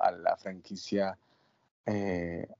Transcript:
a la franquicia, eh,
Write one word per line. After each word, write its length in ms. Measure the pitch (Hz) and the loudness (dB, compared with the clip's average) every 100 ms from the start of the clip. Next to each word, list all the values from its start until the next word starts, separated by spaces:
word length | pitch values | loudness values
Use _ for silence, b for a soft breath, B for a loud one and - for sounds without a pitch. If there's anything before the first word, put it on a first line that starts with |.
a 80 | 92 | 2
la 240 | 87 85 90 | 4 0 0
franquicia, 800 | 98 90 - 98 - 101 95 92 _ _ _ _ _ _ - | -4 -10 -10 -10 0 2 2 -2 _ _ _ _ _ _ -2
eh, 600 | 101 98 90 85 85 - | 0 0 0 -2 -4 -8